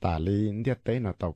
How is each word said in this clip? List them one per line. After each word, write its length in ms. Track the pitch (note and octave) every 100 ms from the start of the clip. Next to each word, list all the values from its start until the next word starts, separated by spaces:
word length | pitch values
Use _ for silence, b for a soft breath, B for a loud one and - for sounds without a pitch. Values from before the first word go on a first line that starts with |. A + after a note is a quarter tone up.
Tà 180 | F#2+ E2
lý 340 | E2+ G2+ G#2+ G#2
điệt 200 | B2 B2+
tế 160 | - B2
nó 120 | A2
tàu 200 | - F2